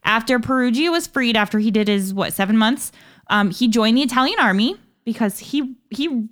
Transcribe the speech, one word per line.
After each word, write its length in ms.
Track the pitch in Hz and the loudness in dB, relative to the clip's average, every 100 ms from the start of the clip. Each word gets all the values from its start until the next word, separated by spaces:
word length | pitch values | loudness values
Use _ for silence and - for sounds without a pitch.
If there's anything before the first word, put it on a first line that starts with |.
After 360 | - 226 226 247 | 0 0 2 0
Perugia 520 | 240 262 247 233 330 | 0 0 2 0 0
was 160 | 339 339 | -2 -2
freed, 280 | 277 240 226 | -2 0 0
after 220 | 208 214 | 0 0
he 100 | 214 | 0
did 160 | 214 208 | 0 0
his, 240 | 202 190 | 0 -2
what, 200 | 196 - | -4 -4
seven 240 | - 196 220 | -2 0 2
months, 340 | 220 277 - - - - - | 2 0 -6 -16 -20 -20 -2
um, 240 | 208 202 | 0 0
he 160 | 185 247 | 0 0
joined 300 | 226 220 240 | 2 2 2
the 40 | |
Italian 380 | 277 247 269 453 | 2 0 0 2
army 360 | 240 190 240 403 _ _ - | 2 2 0 -4 _ _ -8
because 320 | 226 214 - | -2 -2 -4
he, 380 | - 285 262 254 _ | -6 -4 -4 -8 _
he 360 | 220 320 254 214 | -6 -2 -2 -4